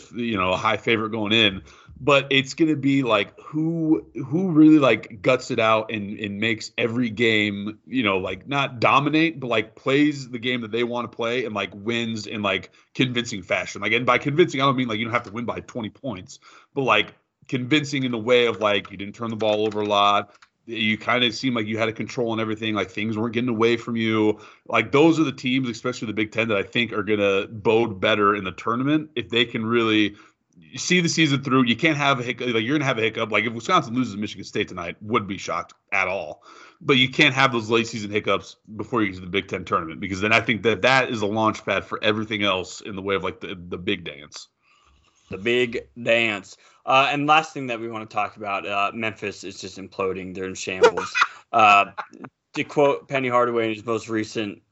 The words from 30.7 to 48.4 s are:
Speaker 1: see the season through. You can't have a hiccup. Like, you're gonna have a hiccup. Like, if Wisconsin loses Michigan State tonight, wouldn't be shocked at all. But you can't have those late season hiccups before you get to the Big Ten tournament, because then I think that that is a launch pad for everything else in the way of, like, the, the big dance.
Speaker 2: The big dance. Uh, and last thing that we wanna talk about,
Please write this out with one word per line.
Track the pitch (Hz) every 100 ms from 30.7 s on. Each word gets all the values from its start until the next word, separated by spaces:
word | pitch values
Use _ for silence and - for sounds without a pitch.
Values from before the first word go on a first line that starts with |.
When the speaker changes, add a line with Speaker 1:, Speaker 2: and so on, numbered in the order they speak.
| 135
Speaker 1:
see | - 180
the | 170
season | 156 156 139
through. | 135 131 120
You | 117
can't | 160 147
have | 143 127
a |
hiccup. | 120 120 127
Like, | 113
you're | 113 151
gonna | 135
have | 117
a |
hiccup. | 110 113 113
Like, | 107
if | 113
Wisconsin | 117 - 185 135
loses | 120 120 98
Michigan | 104 95
State | 98 110 95
tonight, | 90 87 85
wouldn't | 104 117 98
be | 92
shocked | - 82 - - -
at | 98 92
all. | 95 78 - - - - _
But | 139 135
you | 127
can't | 135 151 131
have | 135
those | 120 107
late | 117 113
season | 117 104
hiccups | 104 98 98 - - _ 107
before | 104 123
you | 101
get | 92
to |
the | 92
Big | 98 -
Ten | 95 85
tournament, | 101 82 80
because | 92 95
then | 104
I | 113
think | 117 107
that | 110 104
that | 123 131 123
is | 117
a | 104
launch | 110 110 101
pad | - 95 92
for | -
everything | 110 110 107 107
else | 101 92 90 -
in | - 95
the |
way | 98
of, | 98
like, | 92 90
the, | 90
the | 95 87 90
big | 92 117
dance. | 80 71 76 - - _ _ _ _ _ _ _ -
Speaker 2:
The | 95
big | 107 120 123 117 - -
dance. | 117 117 113 101 98 - _ _ -
Uh, | 131 139
and | 143 147
last | 156 156
thing | 147 131
that | 117
we | 117
wanna | 110 110
talk | 107 101
about, | -